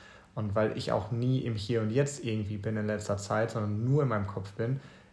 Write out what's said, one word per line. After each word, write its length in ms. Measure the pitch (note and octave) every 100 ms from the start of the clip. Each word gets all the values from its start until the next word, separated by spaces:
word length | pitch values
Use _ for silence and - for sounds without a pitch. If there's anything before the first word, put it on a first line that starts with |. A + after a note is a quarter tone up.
| - - - -
Und 180 | G#2+
weil 240 | G#2 A2 -
ich 140 | B2+
auch 180 | A2+ F#2+
nie 280 | A#2 B2+ C3
im 160 | B2 G#2+
Hier 260 | - A#2
und 80 | G#2+
Jetzt 340 | B2 C#3+ -
irgendwie 340 | A#2 A2 G2+ G#2
bin 200 | A2+ A2
in 80 | G#2+
letzter 320 | G#2 - G2+
Zeit, 320 | - G#2+ A2+
sondern 320 | A#2 G#2 G#2
nur 200 | A#2+ C#3+
in 60 | C3
meinem 180 | G#2+ G2
Kopf 240 | - F#2+
bin, 260 | - A2+ C3+ - - -